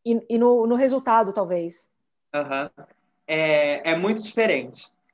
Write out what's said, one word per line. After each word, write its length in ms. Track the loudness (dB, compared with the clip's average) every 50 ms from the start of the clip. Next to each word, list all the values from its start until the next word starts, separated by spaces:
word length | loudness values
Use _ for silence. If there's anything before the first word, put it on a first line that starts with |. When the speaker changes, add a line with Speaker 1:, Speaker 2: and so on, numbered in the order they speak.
| _
Speaker 1:
e, 160 | -2 -2 -2 -2 _
e 80 | 0
no, 300 | 2 4 4 4 4 4
no 80 | 2 2
resultado, 580 | 2 2 2 0 -2 0 2 2 2 2 2
talvez. 600 | -2 -4 -2 -2 -2 -4 -4 -6 -10 -14 -20 _ _ _ _ _ _ _ _ _ -6
Speaker 2:
Aham. 340 | -6 -4 -4 -4 -6 -6 -8 _ -20 -20 _ _ _ _ _ _ _ _
É, 680 | -6 -2 -2 2 2 2 2 2 2 0 -2 -2 -2
é 40 | -2
muito 240 | 0 0 -2 -2 -2
diferente. 680 | -6 -6 -2 0 0 2 0 -2 -4 -8 -14 -20 -20 -20 _ _ _ _